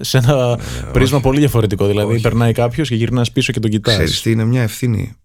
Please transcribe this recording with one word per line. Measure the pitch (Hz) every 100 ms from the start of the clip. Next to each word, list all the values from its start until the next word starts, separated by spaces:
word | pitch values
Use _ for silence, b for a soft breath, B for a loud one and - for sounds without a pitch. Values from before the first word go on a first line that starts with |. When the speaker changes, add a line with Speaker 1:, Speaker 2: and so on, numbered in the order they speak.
Speaker 1:
σε | - 131
ένα | 120 139 123 120
Speaker 2:
Ναι, | - - -
Speaker 1:
πρίσμα | 127 131 143
Speaker 2:
όχι. | 123
Speaker 1:
πολύ | 139
διαφορετικό, | 143 117 110 101 101
δηλαδή | 101 104
Speaker 2:
Όχι. | 113
Speaker 1:
περνάει | 113 113 117
κάποιος | 113 120 120 147
και | 117
γυρνάς | 113 123 120
πίσω | - 127
και | 117
τον | 110
κοιτάς. | 107 110
Speaker 2:
Ξέρεις | 104 82 -
τι, | 117
είναι | 110 110
μια | 127
ευθύνη | 110 - 123 101 92 -